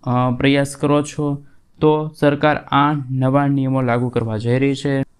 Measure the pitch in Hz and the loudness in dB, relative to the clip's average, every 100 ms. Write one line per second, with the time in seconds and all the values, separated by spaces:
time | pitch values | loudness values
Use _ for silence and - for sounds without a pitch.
0 | - 123 127 123 139 143 139 - 147 147 | -2 0 0 0 0 0 -2 -4 0 0
1 | 147 - 147 143 143 - _ _ 156 151 | -2 -4 -4 -4 -10 -20 _ _ 2 2
2 | 156 - 147 147 151 - - 139 143 151 | -2 0 0 2 2 0 0 0 2 0
3 | 127 131 131 139 143 139 135 131 127 120 | -4 -2 2 2 2 0 0 0 0 0
4 | 123 120 113 110 117 127 139 135 143 135 | 0 -2 -4 -4 0 0 0 -2 -2 -4
5 | 135 | -4